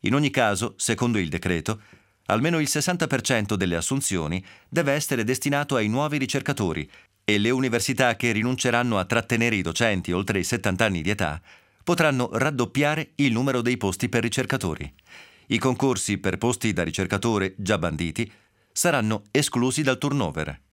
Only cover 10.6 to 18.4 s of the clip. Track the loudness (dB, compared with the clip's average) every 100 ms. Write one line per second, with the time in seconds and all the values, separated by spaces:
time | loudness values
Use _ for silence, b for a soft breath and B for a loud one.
10.6 | -2 2 2 0 -2 -2 -2 -4 b b
11.6 | b b -2 2 2 2 0 0 0 0
12.6 | -2 0 0 0 -6 0 2 2 2 0
13.6 | 0 0 0 -2 0 0 0 -2 -2 -2
14.6 | -2 -4 -8 _ B B B B B 0
15.6 | 2 2 2 0 0 -2 -2 0 0 0
16.6 | -2 0 -2 -2 -2 0 0 0 0 -4
17.6 | 0 0 0 -2 -4 -4 -8 b